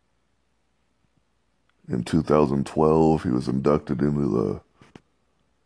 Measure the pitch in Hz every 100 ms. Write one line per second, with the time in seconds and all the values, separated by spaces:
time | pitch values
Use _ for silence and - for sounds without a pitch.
0 | _ _ _ _ _ _ _ _ _ _
1 | _ _ _ _ _ _ _ _ - 62
2 | 60 85 73 73 73 69 67 - 78 80
3 | 80 80 92 60 65 65 69 76 - 67
4 | 73 73 69 55 50 50 - _ _ -
5 | _ _ _ _ _ _